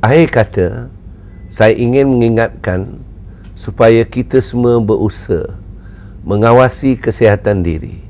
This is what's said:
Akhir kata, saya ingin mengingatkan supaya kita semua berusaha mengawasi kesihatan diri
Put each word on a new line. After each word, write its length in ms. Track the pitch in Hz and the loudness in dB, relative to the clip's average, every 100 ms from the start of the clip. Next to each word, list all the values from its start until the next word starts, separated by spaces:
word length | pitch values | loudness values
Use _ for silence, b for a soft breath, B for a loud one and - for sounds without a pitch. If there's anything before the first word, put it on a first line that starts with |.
Akhir 320 | 107 147 170 | 4 4 4
kata, 360 | 123 104 - 90 107 120 - - B B B - | 2 0 0 -2 -4 -12 -16 -20 B B B -18
saya 240 | - 110 | 0 2
ingin 320 | 113 117 131 139 | 2 2 2 2
mengingatkan 960 | 127 117 113 113 - - 92 95 - - - - B B - | 2 2 2 -2 -4 -6 -4 -6 -12 -18 -18 -20 B B -16
supaya 480 | - - 113 113 117 | -14 2 4 4 2
kita 320 | 120 - 131 | -4 -2 -2
semua 400 | - 120 120 120 | -2 -2 0 0
berusaha 800 | 107 110 104 - - 82 - - - - B B B B | 0 0 -2 -6 -4 -4 -4 -12 -18 -20 B B B B
mengawasi 720 | - 104 113 120 127 - 135 | -6 0 4 6 4 2 -2
kesihatan 720 | 123 - 107 110 101 - 101 85 | -2 -2 2 2 2 0 0 -2
diri 320 | 80 76 - - | -4 -8 -14 -18